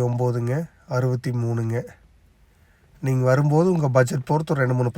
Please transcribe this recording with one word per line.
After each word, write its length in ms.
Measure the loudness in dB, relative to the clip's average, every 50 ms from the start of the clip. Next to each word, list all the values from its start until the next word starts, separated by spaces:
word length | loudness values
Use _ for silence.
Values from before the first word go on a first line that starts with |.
| 0
ஒம்போதுங்க, 480 | -2 -2 0 -2 -2 -2 -2 -2 -2 -2 -4 -4 -6 -12 _ _ -6 -4
அறுபத்தி 360 | -2 0 0 -2 -2 -4 -4 -4 -2 -2
மூணுங்க. 400 | -2 -2 -2 -2 -4 -4 -4 -6 -8 -14 -20 _ _ _ _ _ _ _ _ _ _ _ _ _ _ _ _ _ _ _ -8 -4
நீங்க 160 | -2 0 0 2 4
வரும்போது 380 | 4 4 4 4 4 4 4 4 2
உங்க 160 | 2 0 2 2 2
பட்ஜெட் 280 | 2 2 0 -4 -2 -2
பொறுத்து 240 | -2 -2 0 -2 -2
ஒரு 80 | 0 0
ரெண்டு, 160 | 0 0 0
மூணு 120 | 0 -2 0